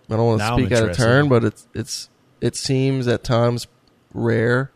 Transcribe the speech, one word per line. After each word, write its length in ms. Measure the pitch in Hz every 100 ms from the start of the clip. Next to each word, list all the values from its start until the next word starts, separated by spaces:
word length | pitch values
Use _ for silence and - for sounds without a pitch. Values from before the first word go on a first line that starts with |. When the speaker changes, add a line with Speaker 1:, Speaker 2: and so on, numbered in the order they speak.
| -
Speaker 1:
I 60 | 110
don't 100 | 117
wanna 120 | 107
Speaker 2:
Now 160 | 107
I'm 40 | 127
Speaker 1:
speak 120 | 110
out 100 | 117
of 60 | 110
Speaker 2:
interested. 120 | 87
Speaker 1:
turn, 240 | 117 131 147
but 160 | 120
it's, 240 | 113 - -
it's, 360 | - 120 - - _ _ _
it 140 | 123 -
seems 500 | - 131 135 135 123
at 140 | 110
times 440 | - 117 120 120 - _ _ _ _
rare 580 | - 117 113 113 123 135